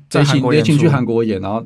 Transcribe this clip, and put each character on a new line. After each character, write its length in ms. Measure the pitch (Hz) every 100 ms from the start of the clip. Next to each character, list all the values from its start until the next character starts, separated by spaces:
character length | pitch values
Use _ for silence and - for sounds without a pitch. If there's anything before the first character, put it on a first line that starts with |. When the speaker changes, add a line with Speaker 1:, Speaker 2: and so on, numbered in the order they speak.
| -
Speaker 1:
在 140 | 160
韩 160 | 143 147
国 120 | 127
演 100 | 117
出。 100 | 113
Speaker 2:
雷 40 | 147
琴， 0 |
雷 20 |
琴 0 |
去 100 | 160
韩 160 | 139
国 200 | 117 113
演， 160 | 113 98
然 100 | 95
后 140 | 110